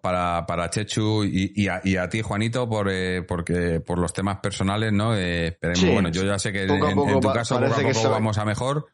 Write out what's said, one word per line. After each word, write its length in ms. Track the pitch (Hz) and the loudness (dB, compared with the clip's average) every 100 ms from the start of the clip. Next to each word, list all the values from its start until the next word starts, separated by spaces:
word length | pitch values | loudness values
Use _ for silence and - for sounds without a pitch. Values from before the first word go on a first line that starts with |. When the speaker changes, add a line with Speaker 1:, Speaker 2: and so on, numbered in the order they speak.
Speaker 1:
para, 420 | 92 90 87 85 82 | -2 0 0 -2 -2
para 220 | 85 85 | -2 -2
Chechu 560 | - 107 - 107 107 | -4 -4 -2 0 2
y, 260 | 101 92 98 - | 0 0 -2 0
y 120 | 98 | 0
a, 120 | 90 | 0
y 140 | 95 92 | 0 0
a 140 | 90 | 0
ti, 100 | 110 | -4
Juanito, 480 | 110 101 113 123 123 | -4 -2 -2 -2 -2
por, 220 | 110 98 | -2 0
eh, 320 | 95 92 92 | 0 -2 -2
porque, 580 | 87 90 82 87 85 82 | -4 -4 -2 0 2 0
por 180 | - 87 | -2 -2
los 140 | 85 | 0
temas 280 | - 95 95 | 0 -2 -2
personales, 520 | 104 - 95 104 110 | -4 -2 -2 0 0
¿no? 240 | 101 110 110 | 2 2 0
Eh, 300 | 90 85 82 | 0 0 -2
esperemos, 300 | 82 85 90 | -2 -2 2
Speaker 2:
Sí, 100 | 185 | 4
Speaker 1:
bueno, 200 | 117 90 | 4 2
yo 140 | 85 | 0
ya 140 | 98 101 | 0 0
sé 140 | 117 | -2
que 140 | 98 95 | -2 0
Speaker 2:
poco 200 | 98 95 | 2 2
a 40 | |
Speaker 1:
en, 40 | |
Speaker 2:
poco 160 | 98 143 | 2 2
Speaker 1:
en 100 | 135 | 2
tu 80 | 131 | 2
Speaker 2:
va-, 60 | |
Speaker 1:
caso 200 | 131 113 | 0 0
poco 80 | 123 131 | 0 2
Speaker 2:
parece 140 | 131 | 2
Speaker 1:
a 40 | 135 | 2
Speaker 2:
que 40 | |
Speaker 1:
poco 80 | 123 | 2
Speaker 2:
se 60 | 110 | 2
va 60 | |
Speaker 1:
vamos 220 | 110 110 104 | 2 0 0
a 60 | |
mejor. 420 | 107 101 127 147 147 | 0 -2 -2 -2 -6